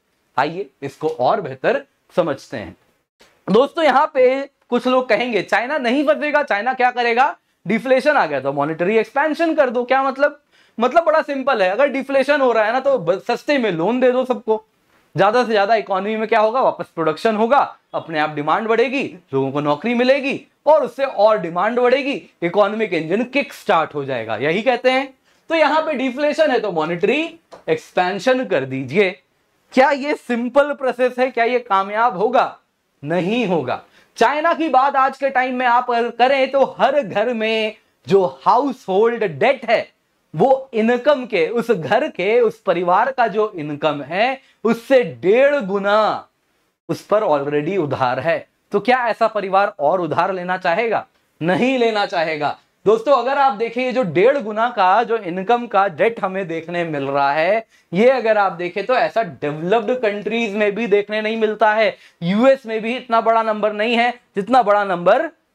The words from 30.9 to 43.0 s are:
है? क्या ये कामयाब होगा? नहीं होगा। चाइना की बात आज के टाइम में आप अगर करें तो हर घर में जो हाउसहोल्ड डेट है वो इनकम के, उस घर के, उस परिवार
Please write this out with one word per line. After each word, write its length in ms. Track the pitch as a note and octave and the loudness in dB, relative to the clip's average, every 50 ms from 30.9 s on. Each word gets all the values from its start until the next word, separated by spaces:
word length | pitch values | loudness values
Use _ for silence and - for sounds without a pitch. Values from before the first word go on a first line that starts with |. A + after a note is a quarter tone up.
| A#3+ - B3+ B3+ B3+ B3+ | -2 0 -2 -2 0 -2
है? 100 | B3+ C4+ | -2 -2
क्या 120 | B3+ A#3 A#3 | 0 0 0
ये 160 | A#3 B3 A#3+ | 0 0 -2
कामयाब 580 | A#3+ - G3 F#3+ G3 G3+ G#3 G#3+ A#3 B3 A#3+ | -2 0 0 0 0 0 -2 0 0 0 0
होगा? 400 | F3 G3+ B3 B3 B3 F#3 C#3 - - _ _ _ _ _ _ _ _ - | 0 0 0 2 2 0 0 -4 -10 _ _ _ _ _ _ _ _ -6
नहीं 420 | C#3+ E3 F3+ E3+ F#3+ A3 B3 A#3+ | -4 -2 -2 -2 -2 -2 -2 -2
होगा। 340 | F3+ F#3+ D#3 C3 A#2+ A2 - - _ _ _ _ _ _ | 0 -2 -2 -2 -4 -6 -8 -10 _ _ _ _ _ _
चाइना 360 | - A3+ A#3 C#4+ D4+ D#4 E4+ E4 | 0 2 2 2 2 0 0 0
की 160 | A#3+ E4 D#4 | 0 0 2
बात 260 | B3+ B3+ C4 C#4+ C4+ | 2 2 2 2 2
आज 220 | C4+ C4 C4+ C4+ | 2 0 0 0
के 120 | - C#4 C4+ | -2 -4 -2
टाइम 260 | - B3 B3+ C4 B3+ | 0 0 -2 -2 -2
में 100 | B3 B3+ | -2 0
आप 260 | A#3+ A#3 B3 B3 B3+ | 2 2 2 2 0
अगर 180 | A#3+ A#3 A#3+ A#3+ | 0 -2 -2 -2
करें 400 | A#3 - A#3+ C4 C#4 C4+ C4 C4 | 0 2 2 2 4 2 0 0
तो 120 | C#4 C#4 C4 - - D#3+ | 2 2 0 0 0 0
हर 220 | G3+ C4 D4 D4 | 0 2 2 0
घर 320 | C4+ F3+ C3+ G3+ A3 B3 B3 | -2 0 -2 -2 -2 0 -2
में 420 | A3 A3 A3 A3+ A3 G#3+ A3 G#3+ _ _ _ _ _ _ | -2 -2 -2 -2 -2 -2 -4 -6 _ _ _ _ _ _
जो 180 | - F3+ G3 F#3 F3 - - | 2 2 4 4 2 -2 -2
हाउसहोल्ड 800 | - F3+ G#3 B3 C#4+ C#4 A#3+ - - - F#3 F#3+ A3+ A#3 A#3+ A3+ G#3+ | 2 2 2 4 2 0 -4 -6 -6 -2 0 2 2 2 0 -2 -4
डेट 460 | F#3+ D3+ C3+ F#3+ B3+ C#4+ A#3 - A3 | -4 -2 0 0 0 0 0 -2 -2
है 180 | A#3 D#3+ - - _ _ _ _ _ _ _ _ - | 0 0 -2 -4 _ _ _ _ _ _ _ _ 0
वो 360 | D#3 G#3 C4+ C4 C4+ - - - | 2 4 4 4 2 0 -2 -2
इनकम 520 | A3 A3 A3+ B3 A#3+ A#3+ D4 D4 C4 B3+ | 0 2 2 2 2 2 2 2 2 0
के, 220 | - A3 F3+ D#3+ | -2 0 0 0
उस 220 | F3 A3+ A#3+ - - | 0 0 -2 0 0
घर 360 | A3+ F3 D3+ - G3+ B3 D4 | 0 0 0 0 0 0 0
के, 320 | D#4 - - F3 G3+ A3 B3 | -2 -4 -4 -2 0 2 2
उस 200 | A#3+ G#3+ - - | 2 2 0 -2
परिवार 520 | - G3 F3 E3+ F3+ E3+ F3+ G3 | -4 -2 -2 0 0 2 2 2